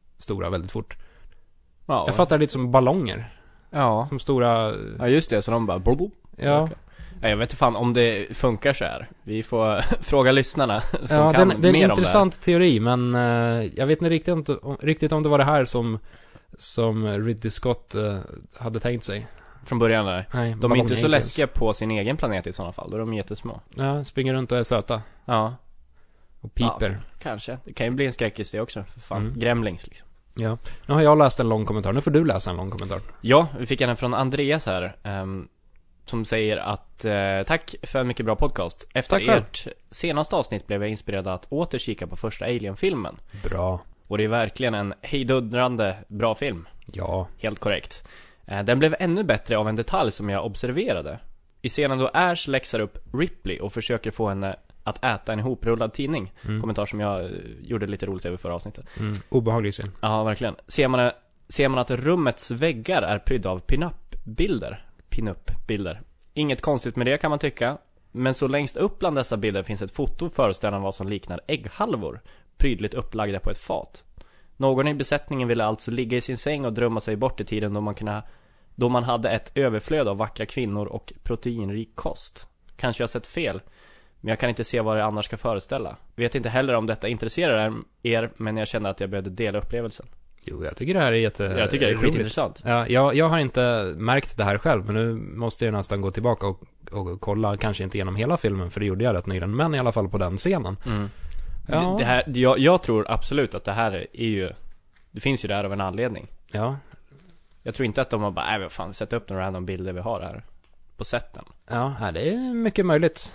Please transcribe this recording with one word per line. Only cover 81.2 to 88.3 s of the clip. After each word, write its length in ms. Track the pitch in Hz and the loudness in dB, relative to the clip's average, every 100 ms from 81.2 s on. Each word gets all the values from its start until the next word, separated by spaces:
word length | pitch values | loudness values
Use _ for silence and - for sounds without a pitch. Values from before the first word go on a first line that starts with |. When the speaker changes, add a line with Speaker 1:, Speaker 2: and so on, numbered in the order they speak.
Speaker 2:
proteinrik 720 | - 117 123 117 98 107 110 - | -6 -4 -4 -4 -4 -6 -8 -6
kost. 500 | - - - - - _ - - | -6 -6 -12 -16 -20 _ -20 -4
Kanske 260 | 127 113 | -2 0
jag 80 | 120 | -2
sett 160 | 120 - | -4 -6
fel, 340 | 170 135 92 - - - - _ - | -4 -4 -4 -10 -20 -20 -20 _ -10
men 80 | 110 | -4
jag 100 | 110 | 0
kan 100 | 120 | 0
inte 160 | 113 | -2
se 160 | 113 120 | -2 0
vad 160 | 110 107 | 0 2
det 80 | |
annars 200 | 107 104 | 0 -2
ska 120 | - 113 | -4 -4
föreställa. 600 | 120 101 - 135 98 - - | -4 -4 -4 -6 -6 -12 -16
Vet 200 | - 120 | -4 -2
inte 140 | 139 113 | -2 0
heller 260 | 123 127 | 0 2
om 120 | 117 110 | 2 0
detta 220 | 107 113 | -2 -2
intresserar 640 | 117 113 - 170 110 110 110 - _ | -2 -4 0 2 4 2 -2 -12 _
er, 280 | 120 113 113 | 0 0 0